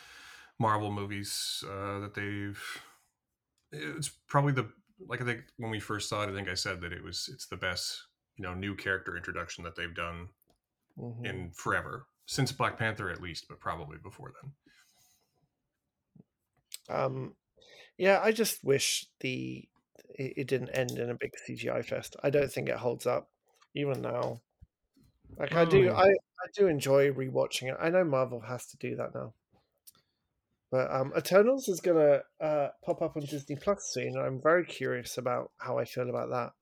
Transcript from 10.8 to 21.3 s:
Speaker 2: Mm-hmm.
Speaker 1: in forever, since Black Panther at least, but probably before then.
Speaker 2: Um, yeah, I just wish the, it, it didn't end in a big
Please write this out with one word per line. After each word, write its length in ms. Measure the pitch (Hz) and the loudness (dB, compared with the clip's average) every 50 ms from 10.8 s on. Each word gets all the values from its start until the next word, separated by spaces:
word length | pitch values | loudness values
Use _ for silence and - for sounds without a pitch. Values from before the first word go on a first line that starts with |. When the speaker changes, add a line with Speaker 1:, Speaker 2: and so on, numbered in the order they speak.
| _ _ _ | _ _ _
Speaker 2:
Mm-hmm. 280 | - - 120 117 117 117 | -12 -12 -12 -10 -8 -8
Speaker 1:
in 260 | 101 95 92 90 87 | -6 -6 -6 -8 -10
forever, 560 | 85 - - 110 101 90 78 73 73 - - - _ _ _ | -12 -6 -2 0 0 0 -2 -4 -8 -12 -14 -18 _ _ _
since 280 | - - - 135 - - | -6 -2 0 0 0 0
Black 240 | - 120 107 - | 0 0 0 0
Panther 320 | - 113 110 107 107 104 92 | 0 -2 -2 -2 -2 -4 -6
at 100 | 82 85 | -6 -6
least, 280 | 90 90 78 - - - | -8 -10 -10 -10 -12 -14
but 100 | - - | -18 -8
probably 380 | - - 82 82 80 73 80 | -6 -6 -6 -6 -8 -10 -12
before 340 | 80 - 98 - - - 131 - - | -14 -16 -16 -16 -16 -16 -18 -18 -16
then. 120 | - 139 143 _ _ _ _ _ _ _ _ _ _ _ _ _ _ _ _ _ _ _ _ _ _ _ _ _ _ _ _ _ _ _ _ - - _ _ _ _ _ _ _ _ _ - - _ - - | -16 -18 -18 _ _ _ _ _ _ _ _ _ _ _ _ _ _ _ _ _ _ _ _ _ _ _ _ _ _ _ _ _ _ _ _ -20 -20 _ _ _ _ _ _ _ _ _ -18 -16 _ -4 -2
Speaker 2:
Um, 380 | - 135 131 131 131 127 - - _ _ _ _ _ - - - - - - _ | -2 0 -2 -2 -4 -8 -10 -12 _ _ _ _ _ -20 -20 -20 -20 -20 -20 _
yeah, 240 | - 180 190 196 170 185 | 2 4 6 6 6 6
I 80 | 220 | 4
just 320 | 220 226 220 - - - - | 4 4 2 0 0 0 2
wish 440 | 131 139 135 - - - - - - _ - | 2 2 4 4 2 0 -2 -4 -8 _ -6
the, 480 | - 131 127 127 127 127 127 131 - - _ _ _ _ _ - - - - | -4 -4 -4 -4 -4 -6 -8 -10 -14 -18 _ _ _ _ _ -20 -20 -16 -10
it, 200 | - 135 127 - | -8 -8 -6 -4
it 100 | - 139 | -6 -2
didn't 220 | 127 135 123 117 - | 0 0 0 0 -2
end 220 | - 131 127 123 | -2 0 0 0
in 180 | 123 127 120 120 | -2 -4 -4 -4
a 60 | 120 | -4
big 160 | 120 123 123 | -4 -6 -8